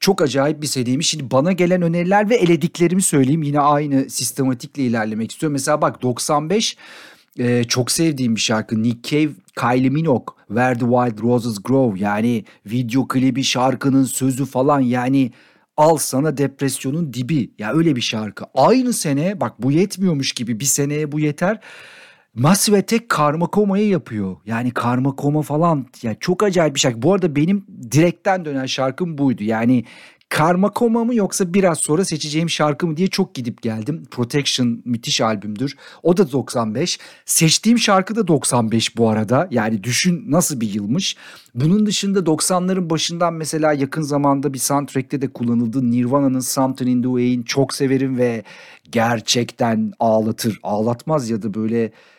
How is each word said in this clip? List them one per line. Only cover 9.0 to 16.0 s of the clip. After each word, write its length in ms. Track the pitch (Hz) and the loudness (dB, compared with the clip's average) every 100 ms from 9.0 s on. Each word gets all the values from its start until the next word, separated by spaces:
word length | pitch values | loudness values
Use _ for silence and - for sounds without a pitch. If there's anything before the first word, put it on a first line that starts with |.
| - | -2
Cave, 220 | 147 151 - _ - | 0 0 -4 _ -4
Kylie 340 | 127 127 131 | 0 2 2
Minogue, 440 | 139 160 120 - - - | 0 0 0 -2 -16 -6
Where 260 | 104 127 | -2 0
the 120 | 123 123 | 0 2
Wild 360 | 123 123 104 | 2 0 0
Roses 360 | 117 120 117 104 | 0 0 0 -6
Grow. 400 | 104 135 127 92 | 0 2 2 0
Yani 400 | 101 104 117 117 - _ 101 | -2 0 0 -2 -6 _ -6
video 420 | 120 120 131 120 | -4 -2 -2 0
klibi, 360 | 135 131 123 | 0 0 0
şarkının 600 | 131 127 127 127 143 135 | -2 0 0 0 2 2
sözü 420 | 127 - 131 131 139 | 2 0 -2 -2 -2
falan 340 | 127 135 143 | 0 2 2
yani 520 | 123 123 127 277 262 - _ _ _ - | 2 0 0 2 0 -4 _ _ _ 2
al 200 | 151 | 4
sana 400 | 156 | 4